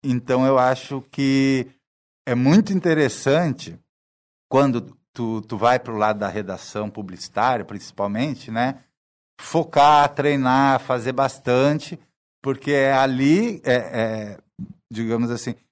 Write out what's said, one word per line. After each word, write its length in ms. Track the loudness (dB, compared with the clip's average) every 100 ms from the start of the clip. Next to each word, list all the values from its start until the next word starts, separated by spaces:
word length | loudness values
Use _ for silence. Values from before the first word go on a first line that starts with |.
Então, 420 | -2 -4 0 0 4
eu 140 | 4
acho 420 | 2 0 -6 -12 -10
que 560 | -4 0 2 2 0 -4 _ _ _ _ _ -6
é 80 | 0
muito 380 | 4 4 4
interessante 1040 | 0 2 2 2 0 0 2 0 -4 -10 -18 _ _ _ _ _ _ _
quando 300 | 2 2 0 -6 -20 _
tu, 280 | -8 -6 -6
tu 160 | -8 0
vai 220 | 2 2
pro 180 | -2 -2
lado 220 | -2 0
da 80 | -4
redação 640 | -6 -8 -10 -10 -8 -8
publicitária, 760 | -10 -14 -14 -10 -2 0 0
principalmente, 880 | -6 -14 -16 -6 -6 -4 -6 -8 -8
né, 240 | -4 -4 -6 _ _ _ _ _ -20
focar, 680 | -4 -2 0 4 6 6 4
treinar, 720 | 2 0 0 2 2 4 2
fazer 320 | 0 -4 -2
bastante, 840 | 0 -2 -2 0 2 2 0 -6 -16 _ _ _ _
porque 280 | -6 -6 0
é 220 | 2 2
ali, 680 | 2 2 2 2 2 0 -4
é, 120 | 0 0
é, 640 | 0 -4 -4 -4 -10 -14 _ -16 -16 -16 _
digamos 400 | -6 -4 -2 -2
assim 240 | -4 -8 -12 _